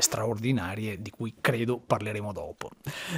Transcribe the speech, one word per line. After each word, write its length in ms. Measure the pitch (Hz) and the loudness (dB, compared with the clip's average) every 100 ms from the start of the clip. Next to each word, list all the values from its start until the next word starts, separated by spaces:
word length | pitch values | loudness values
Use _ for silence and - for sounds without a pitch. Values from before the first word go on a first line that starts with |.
straordinarie 1000 | - - 110 110 117 131 87 101 107 98 | 2 4 0 0 2 2 2 -2 -4 -4
di 80 | 107 | -8
cui 240 | - 117 - | -6 -6 -2
credo 380 | - 117 117 120 | 2 2 2 0
parleremo 520 | - 113 104 107 104 | 2 0 0 -4 -4
dopo. 380 | 95 78 76 - - - - - | -6 -8 -8 -12 -10 -10 -10 -4